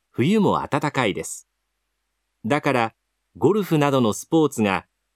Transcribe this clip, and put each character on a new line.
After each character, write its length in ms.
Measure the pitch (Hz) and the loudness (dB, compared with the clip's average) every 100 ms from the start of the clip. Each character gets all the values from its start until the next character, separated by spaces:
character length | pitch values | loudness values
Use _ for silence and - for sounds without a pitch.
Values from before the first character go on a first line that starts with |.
| _ | _
冬 300 | - 139 220 | -4 0 2
も 260 | 156 78 - | 2 0 -2
暖 240 | 147 147 | -4 -2
か 140 | 139 113 | -2 -2
い 80 | |
で 100 | 85 | -4
す。 240 | - - _ _ _ _ _ _ _ _ _ _ 107 | -10 -14 _ _ _ _ _ _ _ _ _ _ -4
だ 160 | 147 | -2
か 120 | 147 | 0
ら、 220 | 127 113 _ _ _ _ - | 0 -2 _ _ _ _ -2
ゴ 180 | 131 | 0
ル 80 | 214 | 2
フ 160 | 185 156 | 0 0
な 140 | 143 | 2
ど 100 | 135 | 2
の 120 | 113 | 0
ス 120 | - - | -2 0
ポ 200 | 160 151 | 0 2
ー 40 | |
ツ 120 | - | 0
が 240 | 104 90 - _ _ | 0 0 -6 _ _